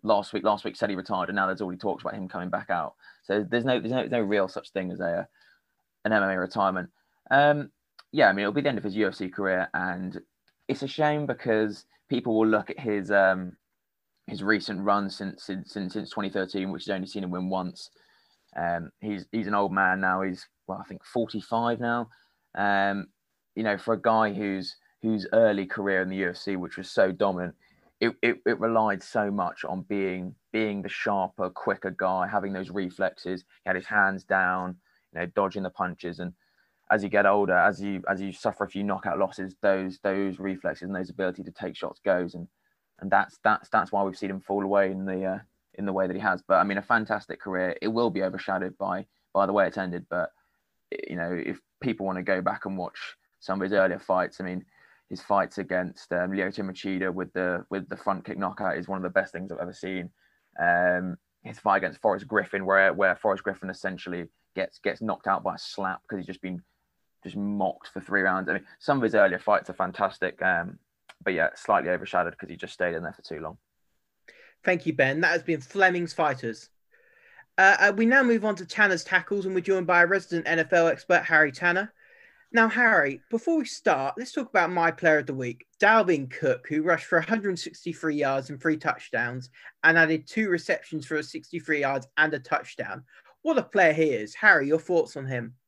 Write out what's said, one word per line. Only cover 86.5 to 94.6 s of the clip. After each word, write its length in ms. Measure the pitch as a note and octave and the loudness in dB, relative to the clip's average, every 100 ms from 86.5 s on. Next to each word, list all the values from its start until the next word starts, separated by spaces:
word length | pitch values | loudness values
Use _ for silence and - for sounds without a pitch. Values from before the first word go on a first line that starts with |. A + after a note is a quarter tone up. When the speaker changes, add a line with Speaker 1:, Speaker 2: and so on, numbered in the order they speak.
| B2 - | 0 0
Speaker 2:
who 140 | D3+ | -2
rushed 240 | D#3+ D#3+ - | 2 0 2
for 120 | E3+ | 0
a 100 | D#3+ | 2
hundred 280 | A3 G3+ F3 | -2 -2 -4
sixty-three 600 | F3+ - F3 D#3+ D#3+ D3 | -8 -10 -10 -4 -2 0
yards 340 | C#3 C3+ C3 | 0 0 -4
and 100 | C#3 | -4
three 160 | E3 D#3 | -2 0
touchdowns 720 | D#3 - - A#2 A#2+ B2+ B2+ - - _ | -2 -4 -4 -4 -2 -6 -12 -20 -20 _
and 120 | D#3+ E3 | 6 6
added 300 | D#3+ D#3+ - | 6 2 -2
two 220 | A3 G#3+ | -2 0
receptions 580 | F3 - - - D#3 C3 | 0 0 -4 -4 -10 -4
for 80 | |
a 80 | D#3 | -6
sixty-three 580 | D3+ D#3 - E3+ D#3+ D3+ | -6 -14 -12 -12 -2 0
yards 280 | C#3 C#3 C3 - | 0 -2 -4 0
and 180 | D#3 | 2
a 60 | D3 | 0
touchdown. 640 | - D3 - - G2 F#2 - - _ _ | -2 -4 -4 -10 -10 -10 -14 -20 _ _
What 140 | D#4 C#4 | 0 0
a 60 | |
player 300 | - G3+ E3+ | 2 4 6
he 180 | D#3 D#3 | 6 2
is. 240 | A2+ G#2+ | 0 -4
Harry, 320 | - G#3+ E3+ | 2 6 6